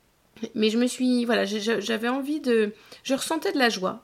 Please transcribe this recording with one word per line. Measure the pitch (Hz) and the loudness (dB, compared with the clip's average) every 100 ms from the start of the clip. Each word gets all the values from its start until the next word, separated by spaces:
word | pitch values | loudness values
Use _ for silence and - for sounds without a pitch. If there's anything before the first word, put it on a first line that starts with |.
| _ _ _ - 226 | _ _ _ -12 -8
Mais | - 214 | 0 2
je | 220 | 4
me | 247 | 0
suis, | - 254 247 240 | 0 2 2 2
voilà, | 208 | 2
je, | 196 214 | 2 -2
je, | 208 220 | -2 -2
j'avais | 208 220 233 | -2 -2 -2
envie | 262 269 302 | -4 -4 -4
de, | 269 226 208 - - - | 2 2 2 -2 -20 -12
je | - | -4
ressentais | 262 - 320 392 | -2 -2 -2 0
de | 339 | 2
la | 240 | 2
joie | 202 185 226 | 2 -4 -6